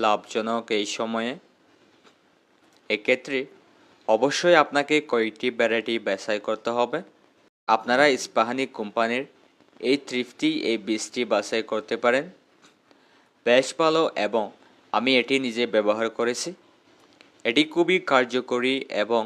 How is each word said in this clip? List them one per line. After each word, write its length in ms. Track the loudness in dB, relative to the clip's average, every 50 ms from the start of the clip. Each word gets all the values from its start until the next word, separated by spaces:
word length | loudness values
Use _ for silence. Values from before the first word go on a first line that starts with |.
| 2
লাভজনক 600 | 2 2 0 -2 -4 -6 -4 -2 -2 -4 -4 -2 -2 -2
এই 100 | -2 -2 -4 -4
সময়ে। 340 | -6 -6 -4 -4 -4 -4 -6 -8 -10 -14 _ _ _ _ _ _ _ _ _ _ _ _ -20 _ _ _ _ _ _ _ _ _ _ _ _ _ _ _ -4
এক্ষেত্রে 500 | -4 -2 0 0 0 0 -2 -4 -6 -6 -6 -8 -14 -20 _ _ _ _ _ _ _ _ _
অবশ্যই 480 | 0 2 2 2 0 0 0 2 4 6 6 4
আপনাকে 320 | 4 0 -2 0 0 0 0 0 0
কয়েকটি 360 | 0 0 0 -2 -4 -4 -6 -4 0 0
ভ্যারাইটি 360 | 0 2 0 0 -2 -2 -4 -4 -2
বাছাই 320 | -4 -4 -4 -2 -4 -4 -4 -4
করতে 220 | -4 -6 -4 -4 -2 0
হবে। 220 | 0 0 0 -2 -6 -8 -12 _ _ _ _ _ _ _ _ _ _ _
আপনারা 380 | 0 0 2 2 2 2 4 4 4 2
ইস্পাহানি 480 | 0 -4 -2 0 0 0 0 -2 -4 -4 -6 -6
কোম্পানির 460 | -10 -10 -4 -2 -2 0 0 -2 -4 -6 -8 _ _ _ _ _ _ _ _ _ -4 0 0
এই 80 | 0 0 -2
তৃপ্তি, 420 | -4 -6 -4 -6 -6 -6 -2 -2 -2 -2 -2 -2 -2
এই 80 | -2 -2 -2
বীজটি 360 | -2 -4 -4 -4 -6 -6 -4 -2 0
বাছাই 320 | 0 0 0 -2 -4 -4 -4 -4
করতে 240 | -6 -6 -4 -6 -6 0 2
পারেন, 220 | 2 2 2 0 -6 -12 _ _ _ _ _ _ _ _ _ _ _ _ _ _ _ _ _ _ _ _ _ 2
বেশ 220 | 4 4 4 4 2 0 0
ভালো 200 | 2 2 2 2 0 0 -2 -2 -2
এবং 200 | -2 0 -2 -2 -4 -8 _ _ _ _ _ _ _ -2
আমি 180 | 0 2 4 4 2
এটি 140 | 2 2 0 -2 -2
নিজে 180 | -2 -2 -2 -2 0 2
ব্যবহার 340 | 2 2 2 0 0 -2 -4 -2 -2
করেছি। 300 | -2 -2 -2 -4 -6 -10 -10 -12 _ _ _ _ _ _ _ _ _ _ _ -20 _ _ _ _ -4 0
এটি 140 | 2 2 2 2 2
খুবই 240 | 0 2 2 0 0 2 2
কার্যকরী 640 | 4 4 4 2 -2 -4 -4 -2 -2 -2 0 -2 -2 -4 -4 -4 -4 -2 -2
এবং 180 | 0 0 0 -2